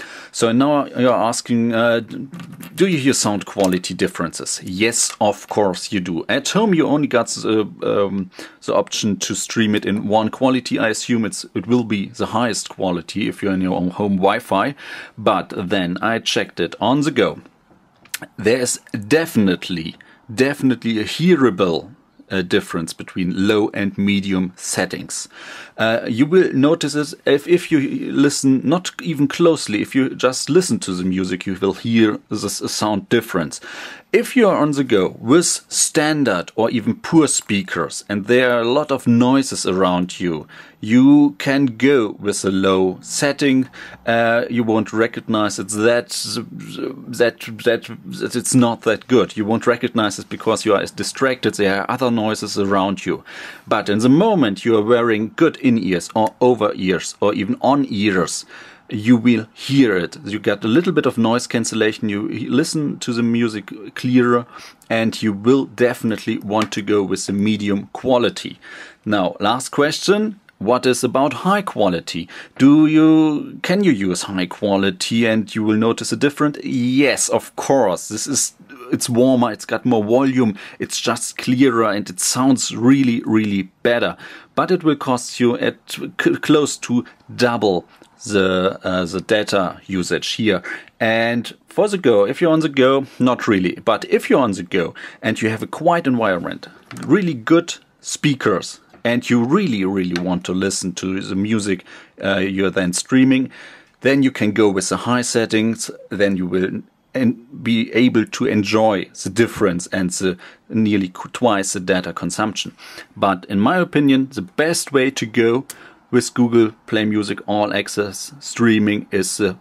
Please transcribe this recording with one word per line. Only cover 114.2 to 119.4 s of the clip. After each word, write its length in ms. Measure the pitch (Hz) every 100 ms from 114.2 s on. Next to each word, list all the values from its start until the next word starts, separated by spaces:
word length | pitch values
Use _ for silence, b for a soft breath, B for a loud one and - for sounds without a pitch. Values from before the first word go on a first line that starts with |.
| 135
the 80 | 110
best 500 | 92 - 156 170 -
way 180 | 135 131
to 140 | 135 117
go 400 | 110 113 120 135 B B B _
with 220 | 123 -
Google 380 | - 120 117 110 110 -
Play 180 | 107 107
Music 340 | 107 104 104 -
All 240 | 104 104
Access 640 | 101 101 - 101 95 - -
streaming 680 | - - 117 110 104 104 -
is 260 | 98 92
the 180 | -